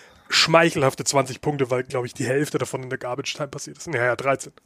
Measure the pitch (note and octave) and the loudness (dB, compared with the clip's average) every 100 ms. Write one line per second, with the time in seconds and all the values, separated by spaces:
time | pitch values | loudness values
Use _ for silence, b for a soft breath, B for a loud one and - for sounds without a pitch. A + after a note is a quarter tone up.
0 | b b b - - E3 E3+ D#3+ C3+ - | b b b 2 6 6 6 4 2 2
1 | B2+ C#3 C3 A#2 D3+ C#3+ A#2+ B2+ B2+ C3 | 0 0 0 -2 -2 0 0 0 -2 -4
2 | B2 - A#2 C#3 D3 - B2+ C3+ B2+ C3 | -4 -4 -2 0 0 -2 -4 -6 -8 -8
3 | B2 B2 - - C#3+ C#3+ - C#3+ E3+ B2 | -6 -6 -6 -6 -8 -10 -12 -14 -4 0
4 | B2 A#2 C3+ C3+ - - | 0 0 0 -2 -4 -16